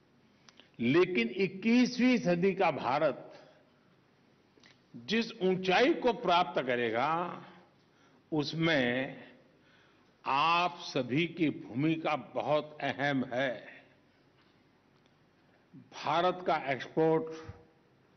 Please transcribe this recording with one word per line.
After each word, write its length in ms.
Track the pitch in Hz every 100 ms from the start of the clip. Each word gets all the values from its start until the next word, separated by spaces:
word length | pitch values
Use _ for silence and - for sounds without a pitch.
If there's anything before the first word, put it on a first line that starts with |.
| _ _ _ _ - - - -
लेकिन 500 | 117 160 180 208 -
इक्कीसवीं 880 | - 190 185 226 240 247 - 247 240
सदी 360 | 170 175 196
का 180 | 180 180
भारत 760 | 131 101 139 156 120 - - - _ _ _ _ _ _ _ _ _ _ _ - _ _ 120
जिस 360 | 117 226 226
ऊंचाई 640 | - 185 185 185 185 262
को 200 | 330 247
प्राप्त 480 | 208 185 175 180 165
करेगा, 840 | 131 123 120 110 143 165 175 - - - - _ _ _ _ _ _
उसमें 840 | 156 143 156 165 151 123 123 139 - - - _ _ _ _ _ _ _ _ -
आप 520 | 135 160 170 180 180
सभी 480 | - 147 120 135 170
की 220 | 170 151
भूमिका 680 | 113 - 113 156 160 160 147
बहुत 640 | 113 127 110 151 151 -
अहम 440 | 143 127 143 135 -
है। 580 | 120 135 107 - - - _ _ _ _ _ _ _ _ _ _ _ _ _ _ _ _ _ _ 135
भारत 680 | - - 135 160 180 180 -
का 240 | 156 135
एक्सपोर्ट 800 | 127 - - 160 160 - - - - - _ _ _ _